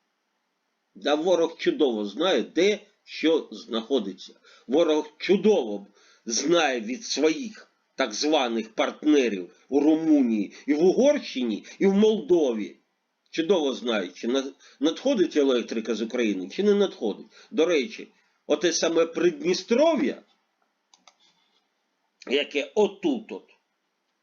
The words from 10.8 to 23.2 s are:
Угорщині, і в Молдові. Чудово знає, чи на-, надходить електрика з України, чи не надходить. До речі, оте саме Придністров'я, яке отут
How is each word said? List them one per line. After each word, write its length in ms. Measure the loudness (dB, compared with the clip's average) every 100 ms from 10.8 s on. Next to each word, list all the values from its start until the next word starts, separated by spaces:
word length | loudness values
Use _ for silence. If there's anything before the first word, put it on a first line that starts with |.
Угорщині, 840 | 4 4 4 2 -2 -6 -4 -4 -8 -2
і 80 | 2
в 60 |
Молдові. 840 | 4 4 2 2 2 2 -2 -6 -12 _ _ _ _ _
Чудово 420 | -4 0 0 0
знає, 340 | -4 -4 -4 -4
чи 200 | -6 -2
на-, 260 | -2 -4 -10 -20 -4
надходить 580 | -2 0 0 2 2 2
електрика 580 | 2 2 -2 -6 -4 -4
з 60 |
України, 480 | -4 -2 -2 -2 -6
чи 140 | -2
не 100 | 2
надходить. 520 | 2 0 -2 -6 -6 -12 -20 -6
До 140 | -2 0
речі, 420 | 0 -2 -8 -18 _ _ _ -4
оте 260 | 0 0
саме 320 | 0 0 0 0
Придністров'я, 1160 | 0 0 0 -2 -2 0 2 2 2 -2 -4 -14 _ _ _ _ _ _ _ _ _ _ _ _ _ _ _ _ _ _ _ -2
яке 440 | -2 -2 -6 -4 0
отут 560 | 0 0 -2 -2